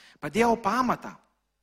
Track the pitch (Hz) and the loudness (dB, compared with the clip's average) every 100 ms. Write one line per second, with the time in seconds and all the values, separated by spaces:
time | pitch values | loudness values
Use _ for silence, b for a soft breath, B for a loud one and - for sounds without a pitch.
0 | B B 151 170 233 233 202 233 247 160 | B B -6 0 2 2 0 0 0 -2
1 | 120 87 _ _ _ _ | -6 -18 _ _ _ _